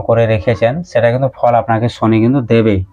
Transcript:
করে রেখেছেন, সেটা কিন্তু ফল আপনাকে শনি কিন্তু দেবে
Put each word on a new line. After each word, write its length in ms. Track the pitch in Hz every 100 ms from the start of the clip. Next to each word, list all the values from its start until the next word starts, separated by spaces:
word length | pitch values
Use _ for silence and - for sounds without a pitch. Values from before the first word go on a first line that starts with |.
করে 240 | 110 117 113
রেখেছেন, 460 | 110 - 117 117 156
সেটা 240 | 170 120 117
কিন্তু 180 | 123 135
ফল 180 | - 120
আপনাকে 320 | 117 113 113 117
শনি 280 | - 110 110
কিন্তু 200 | 117 139
দেবে 340 | 113 113 110 101 95